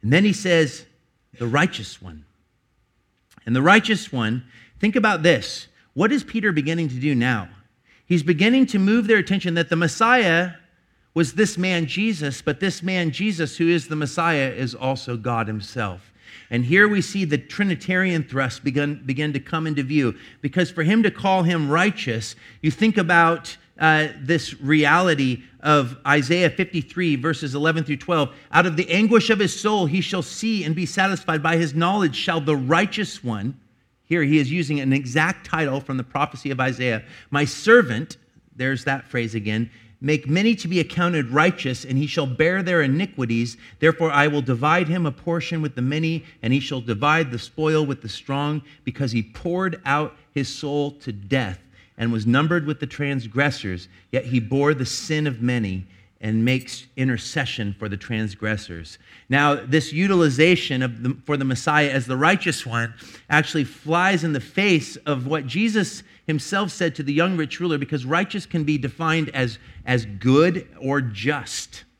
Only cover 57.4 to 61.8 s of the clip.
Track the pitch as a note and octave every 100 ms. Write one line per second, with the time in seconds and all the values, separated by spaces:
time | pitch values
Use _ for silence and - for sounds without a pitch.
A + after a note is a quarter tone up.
57.4 | C3 - G2+ F#2+ G#2+ G2 - A2+ A2 F#2+
58.4 | G#2+ G#2+ - E2+ D#2+ - _ - _ C3+
59.4 | D3 C#3+ B2+ D3+ D3+ D3 G3 F#3+ D#3+ B2+
60.4 | D#3+ F3+ - C3 B2+ A2+ B2 C#3 - D3
61.4 | C3+ B2 - D3+